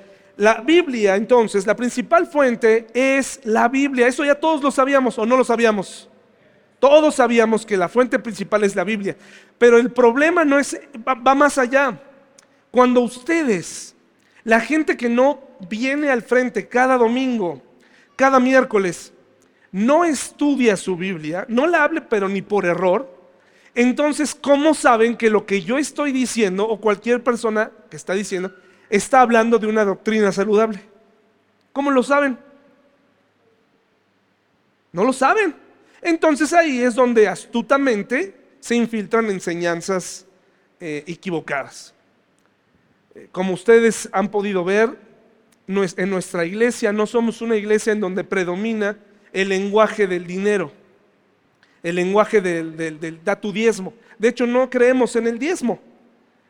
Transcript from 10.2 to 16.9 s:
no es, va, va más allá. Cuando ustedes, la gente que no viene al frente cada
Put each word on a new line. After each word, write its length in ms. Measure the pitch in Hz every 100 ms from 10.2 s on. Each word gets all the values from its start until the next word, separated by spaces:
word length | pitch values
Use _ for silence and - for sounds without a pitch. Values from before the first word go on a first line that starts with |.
| 311 349
no 140 | 302 277
es, 200 | 269 330 - 233 240
va, 60 |
va 220 | 247 247 277
más 240 | 294 277
allá. 420 | 247 269 277 175 - - _ _ _ _ _
Cuando 300 | 226 247 247
ustedes, 960 | 233 233 - 330 285 185 156 - - _ _ _ _ _
la 160 | 226 226
gente 380 | 226 311 302 247
que 100 | 240
no 360 | 240 269 294 - - 175
viene 400 | 214 262 285 294
al 140 | 254
frente 440 | - 247 254 202 185
cada 300 | 240 262